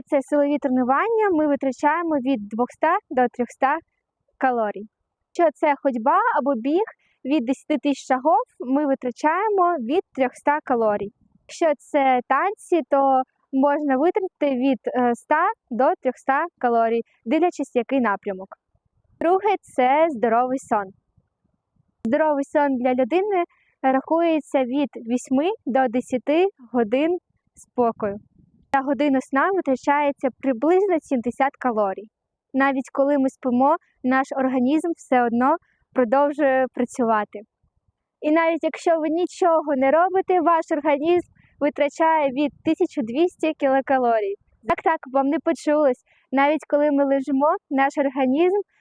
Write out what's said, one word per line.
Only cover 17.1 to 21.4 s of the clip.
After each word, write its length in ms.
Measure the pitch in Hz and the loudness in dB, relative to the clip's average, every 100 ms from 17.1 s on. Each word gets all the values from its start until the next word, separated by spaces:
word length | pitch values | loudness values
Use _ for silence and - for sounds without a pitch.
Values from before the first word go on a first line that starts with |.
| _ | _
дивлячись, 460 | 226 311 349 - 277 | -2 0 0 -2 -4
який 260 | 247 226 269 | -4 -2 0
напрямок. 480 | 226 196 202 190 190 - _ _ _ _ _ - | 0 -2 -6 -10 -12 -20 _ _ _ _ _ -4
Друге, 360 | 330 381 403 370 | 0 2 0 -2
це 460 | - - 247 294 330 | -4 0 2 4 2
здоровий 480 | 240 226 226 254 269 | 0 0 2 0 -4
сон. 260 | - 214 196 - _ _ _ _ | -2 -4 -4 -14 _ _ _ _